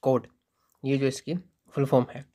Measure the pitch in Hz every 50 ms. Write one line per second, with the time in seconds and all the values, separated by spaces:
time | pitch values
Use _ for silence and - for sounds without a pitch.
0 | - 135 131 120 110 - _ _ _ _ _ _ _ _ _ _ - 135 139 135
1 | 135 135 131 - - - 160 180 - _ _ _ _ _ - - 139 135 - 131
2 | 123 - - - 143 _